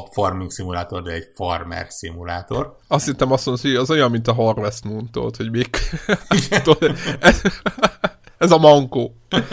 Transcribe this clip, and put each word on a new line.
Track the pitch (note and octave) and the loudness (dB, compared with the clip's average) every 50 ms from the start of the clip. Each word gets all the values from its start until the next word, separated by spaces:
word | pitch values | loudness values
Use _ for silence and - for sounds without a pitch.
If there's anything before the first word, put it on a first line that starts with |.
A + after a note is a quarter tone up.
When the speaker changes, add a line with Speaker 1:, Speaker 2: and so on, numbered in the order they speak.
| F#2 - | -6 -6
Speaker 1:
farming | - - G2+ F#2 F#2 F#2 F#2 F2 | -4 -2 -2 -2 -2 -4 -6 -6
szimulátor, | - - F#2 F2+ F2+ E2+ F2+ - G2 F#2 | -6 -6 -6 -6 -6 -6 -6 -8 -10 -10
de | F2 F2 | -8 -8
egy | E2 E2+ E2 - - | -8 -10 -10 -12 -12
farmer | - F#2 F2+ F2 E2 E2+ E2+ E2+ E2+ E2+ - | -8 -6 -4 -4 -6 -6 -8 -10 -10 -10 -10
szimulátor. | - - - E2+ E2+ E2+ F2 E2+ F2 F2 - - A2+ B2 D3 - - _ _ - | -12 -12 -12 -12 -14 -12 -10 -8 -8 -8 -8 -6 -6 -6 -6 -8 -12 _ _ -2
Speaker 2:
Azt | - D3 - | -2 -2 -2
hittem, | D#3 C3 - C#3 C3 | -2 -2 -2 0 0
azt | C3 B2+ - | 0 0 0
mondod, | C#3 B2 A#2+ A2+ | -2 -4 -2 -2
hogy | C#3+ C3 | -2 0
az | A#2+ C3 C3+ | 0 0 0
olyan, | D#3+ D3+ C#3 B2 | 2 2 2 2
mint | A#2 A2+ A2+ B2 | 2 0 0 0
a | |
Harvest | A#2 A#2+ A2+ A2 G#2+ - G#2 G#2 G#2 - - | 0 2 2 0 0 0 -2 -6 -6 -6 -10
Moon, | G#2 G#2+ A2 A#2 A#2 | -10 -8 -8 -10 -8
tudod, | - A#2 A#2+ A#2 A#2 | -8 -6 -6 -6 -6
hogy | - A#2 A2+ | -6 -6 -4
még | A2+ A#2+ B2 - - - - - - D#3 - - G#3 - - - | -2 -2 -2 -2 -2 -4 -4 -4 -4 -6 -2 -2 -2 -2 0 0
Speaker 1:
Igen. | - F3+ - - G3+ F#3+ - | 0 0 2 2 0 2 4
Speaker 2:
<laughs> | E3 | 4
tudod, | D3+ - E3+ C#3+ - - - F3 C#3 - | 4 4 4 0 0 -2 -6 -8 -4 2
ez, | - F3 - - - G3 - - - G#3 - - - G3 - - - F#3+ - _ _ - - - | 4 4 4 4 2 -2 -2 -2 -6 -6 -4 0 -2 -2 -2 -2 -6 -6 -6 _ _ -12 -4 0
ez | - - | 4 6
a | E3+ D#3+ | 6 8
mankó. | D#3+ D3+ D3 C#3+ C3+ B2 - C3+ A#2 A#2 - - _ - - - - - | 10 10 10 8 6 2 -2 -2 -2 -4 -6 -14 _ -4 -4 -4 -2 -2